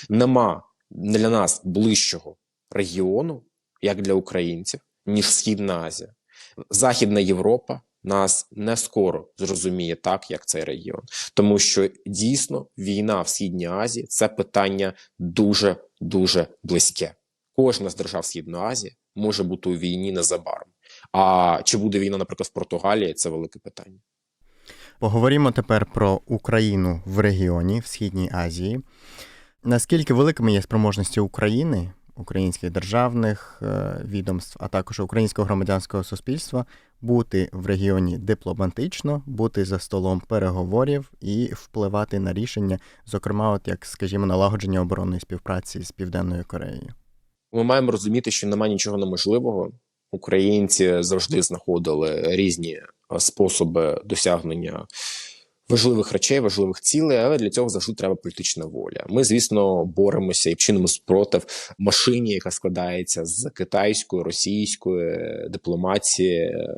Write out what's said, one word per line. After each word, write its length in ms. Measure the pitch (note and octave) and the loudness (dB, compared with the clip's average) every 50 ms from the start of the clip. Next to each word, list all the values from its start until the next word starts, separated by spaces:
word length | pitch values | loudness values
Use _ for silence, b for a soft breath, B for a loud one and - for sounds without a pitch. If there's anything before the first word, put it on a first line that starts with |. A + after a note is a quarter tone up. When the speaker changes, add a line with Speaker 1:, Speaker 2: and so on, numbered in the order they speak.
| B B | B B
Speaker 1:
Нема 540 | G#2+ A2+ B2 B2+ B2+ B2+ A#2 G2+ E2 E2 - _ _ _ _ _ | 2 2 4 4 4 4 4 2 0 -4 -8 _ _ _ _ _
для 400 | - - F2+ G#2 G#2+ G#2+ A2 A2+ | -14 -8 -4 0 2 2 4 4
нас 300 | A#2 A2 F#2+ E2 - - - | 4 2 2 2 0 -2 -4
ближчого 720 | F#2 F2 G2+ A2 A2+ G#2+ F#2+ - - - - - D#2+ E2+ _ _ _ _ _ _ _ | -4 0 2 4 4 4 2 2 0 -4 -6 -10 -16 -20 _ _ _ _ _ _ _
регіону, 720 | - G2+ G2 F2 E2+ F#2 F#2+ F#2 F#2+ A2+ D3+ E3+ D3+ C3 _ _ _ _ _ _ _ - - | -4 -4 -4 -4 -2 -2 0 2 2 0 0 -2 -6 -10 _ _ _ _ _ _ _ -4 -2
як 200 | G2+ G2+ F#2+ G2 | -2 -2 -2 0
для 120 | G2 F#2+ | 2 2
українців, 680 | F#2+ F#2 - - F#2 F2 E2+ E2+ E2+ F#2+ - - - _ _ _ _ - | 0 0 -2 -4 -2 -2 -2 -4 -6 -8 -10 -10 -10 _ _ _ _ -6
ніж 200 | G2+ G#2 G#2 G2 | -2 -2 0 2
Східна 520 | - - - - A2+ G#2+ G2 G2+ G2 F2+ E2+ | 2 0 0 2 0 -2 -2 -2 -4 -4 -4
Азія. 360 | E2 D#2+ - - E2+ - _ _ _ B B B B B B B - - | -6 -8 -10 -10 -14 -16 _ _ _ B B B B B B B -14 -4
Західна 500 | - - A#2+ B2+ A#2+ - B2 G#2 G#2 G#2 | 0 2 4 4 4 4 2 2 4 2
Європа 600 | G2 F#2 F#2+ F2+ F#2+ G2+ A#2 B2+ - - C3 C3 _ _ _ _ - | 4 2 2 2 4 2 2 2 0 -4 -10 -10 _ _ _ _ -6
нас 440 | F#2+ G2 G2 F#2+ F#2+ - - - _ - | -2 0 2 2 2 0 -2 -2 _ -10
не 240 | G#2 G#2 A2 A#2 | -6 -4 -2 -2
скоро 520 | A#2 - - - A2+ G2 F#2 D#2+ D#2 D#2 - _ - | -2 -4 -4 0 2 2 2 2 -2 -8 -12 _ -6
зрозуміє 580 | F#2+ F#2 F#2+ F2 F#2 F#2+ F2+ F2+ F2 E2+ E2 | -4 -4 -4 -2 -2 -2 -2 -2 -2 -4 -4
так, 340 | E2 - F#2+ F#2 G2 - - | -4 -2 -2 -2 -2 -4 -8
як 160 | E2 D2 - | -10 -10 -6
цей 180 | - - D#2+ D#2+ | -6 -4 -4 -4
регіон. 360 | - C2+ - - B2+ - - - B B B B B B | -6 -6 -8 -8 -10 -12 -12 -12 B B B B B B
Тому 240 | - G#2 G#2 G#2 G2+ | 4 6 6 6 4
що 300 | - - - G2+ F#2+ F#2+ - - - | 4 2 2 2 2 0 0 -6 -12
дійсно 600 | G2 G2 F2+ G#2+ A#2 C3+ C3+ - - B2 - G2 _ _ - | -10 -4 -2 0 0 0 0 -2 -4 -6 -8 -8 _ _ -10
війна 440 | G2 G2 G2+ G2+ G#2 G#2+ G#2+ F#2+ E2+ | -6 -4 -2 -2 0 0 0 -2 -2
в 60 | - | -2
Східній 380 | - - G#2 F#2 F2 F2+ F2 | -4 -4 -4 -4 -4 -4 -6
Азії — 400 | E2+ F2+ G2 A2 A#2+ A#2 A#2 - - | -4 -4 -4 -4 -4 -4 -6 -8 -6
це 200 | - - A2 G#2+ | -2 0 0 0
питання 640 | - - - - - G2+ G2 F#2+ G2 G2 G2 F#2+ F#2 b b b b - | 0 -2 -6 -2 0 0 0 2 0 0 -2 -2 -4 b b b b -8
дуже-дуже 1300 | F2+ F2 E2+ G#2+ G#2+ G#2 G#2 - G#2 G2+ F2+ - - _ _ - - E2+ F#2 F#2+ F#2 F2+ - F2+ D#2+ - - _ - | -8 -6 0 2 4 4 4 4 2 2 0 0 -6 _ _ -10 -8 -2 0 2 2 4 2 2 0 -2 -4 _ -6
близьке. 520 | - F2+ E2+ - - - - - D2+ - _ _ _ _ _ _ _ - | 0 2 4 4 2 2 -2 -6 -8 -8 _ _ _ _ _ _ _ 0
Кожна 340 | - C3 C3 A#2 - G2+ F#2 | 2 4 4 4 0 -2 -6
з 60 | E2+ | -6
держав 280 | - F#2 F2+ - F2 E2 | -8 -8 -6 -6 -6 -6
Східної 400 | - - E2+ D#2 E2 E2+ F2 F#2+ | -6 -8 -10 -10 -10 -8 -6 -4
Азії 320 | A2 B2+ - G2+ - _ _ _ _ - | -4 -4 -6 -8 -10 _ _ _ _ -8
може 260 | G2+ G#2 G#2+ G#2+ - F#2+ | -4 -2 -2 0 0 -2
бути 260 | F2 F#2 F2+ - F#2 | -2 -4 -4 -2 -2
у 60 | F2+ | -2
війні 360 | E2 F2 F2+ F2+ F#2 F#2+ G2 F#2+ | -2 -2 -2 -2 -2 -4 -4 -2
незабаром. 560 | F#2 E2+ - F2+ E2+ E2+ - - - - _ _ _ B B B B B B - | -2 0 0 -2 -2 -4 -6 -10 -10 -12 _ _ _ B B B B B B 2
А 480 | F#2+ F#2+ F#2+ F#2 F2+ F2+ F2 E2+ D#2 - | 4 6 6 6 6 6 4 2 2 0
чи 140 | - - G#2+ | 0 0 0
буде 200 | G#2 G#2+ G2 G2+ | 0 0 0 0
війна, 180 | G2 G2 G2+ G2 | 0 0 -2 -4
наприклад, 280 | F#2 - G2 - F#2 | -6 -6 -6 -8 -8
в 60 | - - | -8 -6
Португалії, 600 | - - - - E2+ F2 G2 G#2 A2 G2+ E2+ D2+ | -8 -8 -4 -6 -2 0 2 2 2 0 -2 -2
це 140 | - - F2 | -4 -4 -4
велике 300 | D#2+ D#2+ E2 D#2+ - - | -4 -6 -8 -8 -12 -16
питання. 400 | - - - - - - F#2+ G2 _ _ _ _ _ _ _ _ _ B B B B B B B B B B B | -20 -20 -20 -20 -20 -20 -20 _ _ _ _ _ _ _ _ _ _ B B B B B B B B B B B
Speaker 2:
Поговоримо 540 | - G#2+ G#2 A#2 A#2 C3 C#3 D3 D3 C3+ A#2 | -2 0 2 4 4 6 6 6 4 4 4
тепер 340 | - G#2+ - A2+ G#2+ G#2 - - | 2 2 2 2 2 2 0 0
про 260 | A2 G#2+ G2 F#2+ - - | 2 4 4 2 2 0
Україну 760 | - A#2+ G#2+ - - A#2 A2 A2 G#2+ G2+ F#2+ F#2 F2+ F2 E2 - | -4 -4 -4 -2 2 2 4 4 4 2 2 2 2 0 -2 -4
в 120 | G2 F#2+ G#2 | -4 0 2
регіоні, 640 | G#2+ G#2 G2 F#2 F#2+ F2+ F2 F2 E2+ F#2 G2+ A#2 | 4 4 4 4 2 2 2 2 2 0 0 -2
в 60 | A2+ | -4
Східній 440 | - - - G#2+ G2 F#2+ F#2+ F#2 - - | -6 -8 -4 -4 -4 -2 -2 -4 -2 -2
Азії. 480 | F2+ E2+ E2+ E2 F2 F2+ G2 A#2 C3 C3 B B B B B B B B B B B B B B B - | -2 -4 -4 -4 -4 -4 -4 -4 -4 -8 B B B B B B B B B B B B B B B -2
Наскільки 500 | A#2+ A#2+ A#2+ - - E3+ E3 D3+ - C3 | 0 2 2 2 2 2 2 2 2 4
великими 380 | A#2+ C#3+ D#3+ D3+ - A#2 A2 G#2 | 4 4 4 4 2 2 2 2
є 100 | G2 F#2+ | 2 0
спроможності 580 | - - A2 G#2+ G#2 G2 G2 G2 - - G#2+ | 0 2 2 2 2 2 0 -2 -2 0 0
України, 720 | G#2 F#2+ - - G#2+ G#2 A2 B2 D#3 E3 C#3 F#2+ F2 F#2 F#2 - _ - - | -2 0 0 0 0 0 2 2 0 0 0 -2 -2 -6 -10 -16 _ -20 -18
українських 540 | - E2+ - - F#2+ F#2+ F#2 F2 - - F2+ | -16 -12 -6 -4 -2 0 0 -2 -4 -6 -4
державних, 880 | E2+ F#2+ F2 G2 G#2+ A#2+ B2 B2 A#2+ A#2+ A2+ G#2+ G#2 - - - - - G#2 | -4 -4 -4 0 0 2 2 2 2 0 0 0 0 -2 -6 -18 -16 -10 -6
е, 380 | G2+ G2+ G2 G2 G2 F2+ E2+ - - | -4 -4 -4 -4 -4 -6 -8 -8 -6
відомств, 480 | G2 G2+ F#2 G2 F#2 F2+ - - - - | -6 -4 -2 -2 -4 -4 -4 -8 -14 -10
а 80 | - F#2+ | -10 -4
також 320 | - F#2+ F#2 - G#2+ - | -2 -2 -4 -4 -6 -6
українського 460 | G2 F#2 - A2+ A2 G#2 - - G#2 | -6 -2 0 0 0 0 2 0 0
громадянського 580 | G2 G#2 F#2+ G2 F#2+ G2 F#2+ - - - G2 F2+ | 0 2 0 2 2 0 0 -2 -2 -4 -6 -4
суспільства 640 | - - F2+ - - C3 D#3+ - - - B2+ B2 b b b b b b b | -4 -8 -10 -6 -6 -6 -6 -6 -6 -4 -4 -4 b b b b b b b
бути 480 | - A#2 A#2+ A#2+ A#2 - - F#2+ F#2 - - | -2 2 2 2 2 2 0 0 0 0 -4
в 140 | F#2 F2+ | -8 -2
регіоні 520 | G2 G2 F#2+ G2 G2 F#2+ F#2+ F#2 F2+ F2 - | 0 0 2 2 2 2 4 2 0 0 -2
дипломатично, 1040 | F#2+ G#2 G#2+ - - F#2 F2 D#2 G2 F2+ - - B2+ F3+ - - - D3 D3 D3 C#3 | 0 -2 -2 -2 -2 -6 -4 -2 -2 -4 -2 -4 -6 -6 -6 -6 -4 -4 -4 -4 -4
бути 380 | C#3 C3 G#2+ A2+ A2 - G2+ F#2+ | -8 -4 -2 -2 -2 0 0 -2
за 140 | F#2 G2 F2+ | 0 -2 -4
столом 440 | - - - F#2+ F#2 F#2 F#2 F2+ - - | -4 -4 -4 -2 0 0 0 -2 -2 -2
переговорів 840 | A2+ G#2+ F#2+ F#2 F2+ F#2 F2+ F2+ G2 A#2 C3 C#3 C#3+ C#3+ C3+ - - - | -2 0 0 0 0 -2 -2 0 0 0 2 2 0 -2 -4 -8 -16 -12
і 300 | - G2 G#2 A2 B2 - - | -6 -4 -2 -2 -2 -2 -4
впливати 640 | - - - - A2 G#2 G2 G2+ G#2 G#2 - - G2 | -10 -14 -10 -4 -2 -2 0 0 -2 -2 -2 -2 -2
на 140 | F#2+ F#2 F2+ | -2 -2 -2
рішення, 460 | G2 A2+ B2 - G#2+ G2+ F#2+ F#2+ F#2+ b b b b b | -4 -4 -4 -4 -4 -2 -2 -2 -4 b b b b b
зокрема, 460 | - - G2 - G2+ G2+ G#2 G#2+ A2 G2+ | -8 -8 -6 -4 -2 -2 0 0 0 0
от 160 | G2 - F#2 | 0 -2 -4
як, 180 | F#2 - - | -6 -6 -8
скажімо, 400 | - - - G#2 F#2 G2 G2+ G2+ | -14 -10 -6 -6 -4 -2 0 0
налагодження 540 | F#2+ F#2 F#2 G2 G2 G#2+ G#2 G2 F#2+ F#2+ F#2 | 2 2 4 2 2 2 0 -2 -2 0 0
оборонної 400 | F2+ F2 F#2+ F#2 F#2 F#2 F2+ F2+ | 0 0 -2 -2 -2 -4 -4 -6
співпраці 640 | - - F#2 F2+ - - F#2+ F#2 - - - - F2 | -6 -8 -12 -10 -6 -6 -6 -6 -6 -8 -10 -12 -12
з 100 | - - | -12 -10
Південною 520 | - F#2+ F2+ E2+ F2+ F#2 F2+ F2 F2 F2 | -10 -8 -6 -4 -4 -2 -2 -4 -6 -6
Кореєю? 480 | - - F2+ - - - - - - - - _ _ _ _ _ _ _ _ _ _ - | -8 -10 -10 -8 -8 -10 -12 -12 -14 -18 -20 _ _ _ _ _ _ _ _ _ _ -2
Speaker 1:
Ми 120 | A#2 A2+ | 0 2
маємо 280 | A#2+ B2+ C3+ C3 A#2+ A#2 | 4 4 4 4 2 0
розуміти, 380 | G2+ F#2+ G#2 A2 B2 A#2+ A2 | 0 0 0 0 0 0 0
що 160 | - - - | -4 -2 -2
немає 260 | G#2 G2+ G#2 G#2+ G#2+ G#2 | -2 -2 0 0 0 0
нічого 260 | F#2+ - G#2 G2+ G2+ | -2 -2 -2 -2 -2
неможливого. 760 | G2 F#2 F#2 F2 - G2 A2 B2 B2+ B2 G#2+ F#2+ F2 - - _ _ _ _ _ _ - | -2 -2 -2 -2 0 2 2 2 0 0 -4 -4 -4 -6 -8 _ _ _ _ _ _ -12
Українці 920 | - F#2+ - - G2 F#2+ F#2+ G2+ G#2 G#2 G2+ F#2 - - F#2+ F#2 F2+ F2 F2 | -12 -10 -4 0 2 4 4 4 4 4 2 2 2 2 4 4 4 2 0
завжди 400 | F2 F#2+ F#2 - - D#3 F#2 F2 | 0 0 -2 -2 0 0 0 0
знаходили 800 | - F2 E2+ - - F2 F2 E2+ E2+ D2+ D2+ D#2 D#2 D2+ D#2+ D#2+ | 0 -4 -6 -4 -2 -2 0 0 0 -2 0 0 -2 -2 -2 -2
різні, 460 | E2 F2+ F#2 G2 F#2+ E2 E2+ E2+ E2 D#2 | 0 0 2 2 2 0 -2 -4 -8 -8
е, 480 | D#2 D#2 - - _ _ - E2+ E2+ | -12 -14 -20 -20 _ _ -8 -4 -2
способи 840 | - - - - G2+ F#2 - - F#2 E2 E2+ E2+ E2 D2+ D2 - - | -2 -2 2 2 2 2 2 0 0 0 2 2 2 2 0 -2 -4
досягнення 800 | G#2 G2 - - - F2 E2+ D#2+ E2 D#2+ E2+ E2+ D#2+ D#2+ D#2+ - - B B B B B B B B B B B B B B _ - | -4 -4 0 2 2 2 0 0 -4 -6 -6 -6 -6 -8 -10 -12 -14 B B B B B B B B B B B B B B _ 2
важливих 440 | A#2+ A#2 A2 B2 A#2+ A2 G#2 - - | 2 4 6 4 4 4 2 0 0
речей, 280 | G2 - - C3+ C#3 | 0 2 2 2 4
важливих 400 | B2 G#2 F#2+ G2+ G2 F#2+ F#2 - | 2 2 2 2 0 0 0 -2
цілей, 380 | - - - D3+ D#3+ D#3 C3+ A#2 | -2 0 2 2 4 4 4 4
але 200 | A2+ C3+ D#3 C3+ | 4 4 2 2
для 120 | A2 G2+ | 0 0
цього 180 | - B2 B2 A#2 | 0 0 0 0
завжди 260 | F#2+ F#2+ - - A2 | 0 -4 -4 -4 -6
треба 200 | - - F#2+ F#2+ | -2 -2 -2 -2
політична 500 | - - F2 - - - - - - D#2+ | -2 -4 -10 -10 -6 -4 -4 -4 -4 -6
воля. 400 | D#2+ D#2 A#1 G1+ G1+ G1+ - - - | -8 -8 -8 -8 -8 -8 -10 -8 -2
Ми, 160 | F#2+ B2+ C3+ | 2 2 4
звісно, 600 | - G#2+ A#2+ - - G#2+ G#2 G2 G2 F#2 F2+ E2 | 4 4 2 2 2 2 4 4 4 4 2 0
боремося 640 | F2+ E2 F#2+ G2 G2+ - - F#2+ F#2 F2 - - E2 | 0 2 4 4 4 4 2 0 0 0 0 2 0
і 40 | E2+ | 2
чинимо 340 | - - - G#2+ F#2+ F#2 F2 | 2 2 4 4 4 4 2
спротив 840 | - - _ - F#2 G2 G#2 - - F2+ - - - - - - - - | 0 -2 _ 2 4 4 4 4 2 0 0 -2 -12 -12 -12 -14 -8 -2
машині, 540 | G2+ G2 - - - B2+ B2 A#2+ A#2+ A2 G2+ | 0 2 2 4 4 4 2 2 2 0 -2
яка 180 | F#2 - F#2 | -2 -2 -4
складається 760 | - - - F#2+ F2+ F2+ F2 F2+ F2+ F2+ F2+ - - F2 E2 | -8 -4 -4 -2 -2 -2 -4 -2 -2 -4 -2 -4 -4 -4 -4
з 260 | E2 - - - D3 | -4 -4 -4 -6 -8
китайської, 720 | - - F#2 - - G#2 G2+ G#2 G#2+ - - - - F2+ E2 | -6 -6 -6 0 0 2 2 4 2 0 -2 -4 -4 -4 -2
російської 960 | E2 E2+ - - A2 G#2 G#2 G#2+ G2+ - - - F#2 F#2 F2 E2+ E2 E2 - - - D2+ D2+ D#2 D#2+ | -2 -2 -2 -2 0 0 0 0 -2 -4 -4 -2 -2 -2 0 0 -2 -2 -4 -6 -6 -8 -8 -10 -10
дипломатії, 1040 | - - - E2+ F2 E2+ F2+ F2+ F#2+ G#2 - - - - F#2 F#2 F2 E2+ E2+ E2+ E2 E2 D#2+ D2+ - | -10 -10 -4 -4 -2 0 2 2 2 2 2 0 0 2 2 2 2 2 0 0 -2 -4 -6 -6 -8